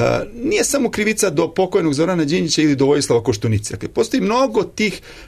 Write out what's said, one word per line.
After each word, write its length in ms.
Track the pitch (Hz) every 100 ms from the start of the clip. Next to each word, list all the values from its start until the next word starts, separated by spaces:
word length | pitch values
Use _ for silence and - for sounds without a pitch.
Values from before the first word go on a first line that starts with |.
| 120 117 -
nije 300 | 240 - 415
samo 260 | - 277 240
krivica 380 | - 214 214 196
do 180 | 147 160
pokojnog 460 | - 185 196 165
Zorana 320 | 139 170 180 143
Đinđića 360 | 180 165 -
ili 140 | 156 135
do 100 | 135
Vojislava 380 | 147 - 120
Koštunice. 500 | 113 110 117 107 -
Dakle, 160 | - 104
postoji 320 | - 226 262
mnogo 420 | 190 240 269 214
tih 380 | - - 214 - - -